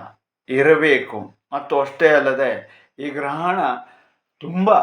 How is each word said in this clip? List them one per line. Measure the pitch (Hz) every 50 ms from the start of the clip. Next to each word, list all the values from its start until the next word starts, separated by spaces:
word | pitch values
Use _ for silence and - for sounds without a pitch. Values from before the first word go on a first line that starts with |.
| 104 - - _ _ _ _ _ _ -
ಇರಬೇಕು. | 131 135 139 151 160 151 156 151 135 123 - - 113 107 101 95 - _ _ _ 135
ಮತ್ತು | 143 139 - 156 139 139
ಅಷ್ಟೇ | 139 - - 170 156 151
ಅಲ್ಲದೆ, | 147 135 135 131 135 135 123 110 98 - - _ _ _ _ _ - 139
ಈ | 147 135 147
ಗ್ರಹಣ | 143 139 147 160 170 180 185 190 160 131 123 123 - - _ _ _ _ _ _ _ _ _ _
ತುಂಬ | - 143 170 180 190 214 202 -